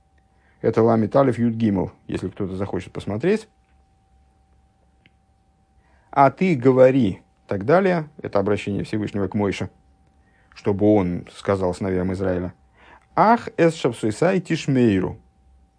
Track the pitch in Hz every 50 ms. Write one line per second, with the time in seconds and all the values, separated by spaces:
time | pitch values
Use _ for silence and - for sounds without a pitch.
0 | _ _ _ _ _ _ _ _ _ _ _ _ - 113 110 117 110 117 113 113
1 | 110 101 - 139 139 135 120 120 117 117 113 113 113 107 101 95 80 - - _
2 | _ - 95 92 90 92 - - 104 87 92 92 101 - - 92 92 - - -
3 | - - 98 107 135 180 214 220 - _ _ _ _ _ _ _ _ _ _ _
4 | _ _ _ _ _ _ _ _ _ _ _ _ _ _ _ _ _ _ _ _
5 | _ _ _ _ _ _ _ _ _ _ _ _ _ _ _ _ _ _ _ _
6 | _ _ - 135 139 135 135 - 185 190 170 123 120 135 127 127 127 131 131 139
7 | 120 95 90 - _ _ _ _ _ - 104 98 95 120 160 185 196 185 180 170
8 | 151 147 _ - - - - 101 101 104 - - - 104 101 98 - - - 107
9 | 104 90 - 101 98 92 - 110 104 98 92 - - 92 - _ _ _ _ _
10 | _ _ _ _ _ _ _ _ _ _ _ - - 113 101 95 104 104 107 104
11 | 92 87 90 90 - - - - - - 101 95 95 90 90 - 104 95 92 90
12 | 90 95 92 92 98 92 90 87 92 90 - _ _ _ _ _ - - - -
13 | _ _ _ - 170 208 233 - - - - - 165 170 160 - - 139 113 -
14 | - 110 104 - 151 175 196 190 185 - 165 156 - - 135 127 123 113 98 92
15 | - - - - _ _ _ _ _ _ _ _ _ _ _